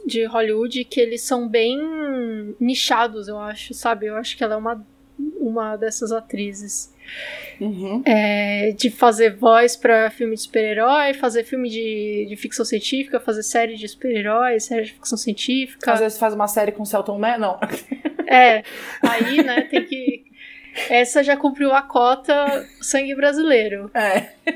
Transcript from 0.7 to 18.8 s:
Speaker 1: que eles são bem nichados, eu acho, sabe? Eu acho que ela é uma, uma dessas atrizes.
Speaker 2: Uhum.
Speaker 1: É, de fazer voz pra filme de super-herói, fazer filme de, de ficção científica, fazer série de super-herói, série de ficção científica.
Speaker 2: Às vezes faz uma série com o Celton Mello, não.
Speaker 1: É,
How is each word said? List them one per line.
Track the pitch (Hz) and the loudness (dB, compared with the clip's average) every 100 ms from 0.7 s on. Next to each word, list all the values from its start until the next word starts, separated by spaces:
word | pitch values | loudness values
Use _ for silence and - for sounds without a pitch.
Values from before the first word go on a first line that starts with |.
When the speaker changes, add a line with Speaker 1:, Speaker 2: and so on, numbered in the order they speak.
| 254 240 | -4 -4
Speaker 1:
que | 269 | 0
eles | 233 233 | 0 0
são | - 254 233 | -2 -2 0
bem | 226 226 269 320 320 294 262 233 220 208 - | 2 2 0 -4 -4 -4 -4 -6 -8 -10 -2
nichados, | 240 254 - 233 233 220 202 | -2 0 0 2 0 -4 -12
eu | 208 | -10
acho, | 208 214 - 247 | -12 -12 -14 -6
sabe? | 233 220 214 | -2 -2 -4
Eu | 214 | -6
acho | 240 - | -8 -4
que | |
ela | 226 214 | -4 -2
é | |
uma, | 220 226 - _ _ - 294 349 | -4 -6 -10 _ _ -10 -8 -4
uma | 233 226 220 214 | -4 -2 -4 -4
dessas | 220 - 220 | -4 -4 -4
atrizes. | 226 220 196 202 196 202 - - _ - - - - - - | -4 -4 -6 -6 -8 -10 -10 -12 _ -18 -14 -14 -14 -14 -8
Speaker 2:
Uhum. | 208 185 190 226 269 | -6 -6 -4 -2 2
Speaker 1:
É, | 214 208 208 202 202 208 | 4 4 0 0 0 -2
de | 202 247 | 0 -2
fazer | - 240 214 226 202 | 4 4 6 4 4
voz | 226 226 240 - | 6 8 6 2
pra | 240 226 220 | 4 4 4
filme | - 226 | -2 -4
de | 220 | -4
super-herói, | - 226 214 214 233 294 285 | -4 -2 0 2 2 4 2
fazer | 277 254 233 | 0 -2 0
filme | 226 262 247 | -2 -4 -4
de, | 220 226 214 214 208 208 | -4 -6 -4 -4 -4 -6
de | 208 | -8
ficção | 220 - | -8 -6
científica, | 226 214 - 262 277 - | -2 -2 -2 -4 -2 -4
fazer | - 214 | -2 -4
série | 214 233 226 220 | -2 0 0 -4
de | 208 | -12
super-herói, | - 254 220 202 226 247 226 | -8 -4 -2 0 2 2 0
série | - 233 220 | 0 -4 -4
de | |
ficção | - - 226 | -8 -8 -6
científica. | 233 208 - 262 262 - - | -4 -4 -2 -2 -2 -4 0
Speaker 2:
Às | 226 | 2
vezes | 220 220 | 0 0
faz | 220 | -2
uma | 208 208 | 0 -2
série | 214 208 | 0 -2
com | 208 | -2
o | 208 | -4
Celton | 202 196 202 | -4 -2 -2
Mello, | 220 233 | -2 0
não. | 202 180 202 - - 269 302 - - | -2 -2 -6 -8 -10 -8 -8 -6 4
Speaker 1:
É, | 254 247 220 - - | 8 8 6 0 -14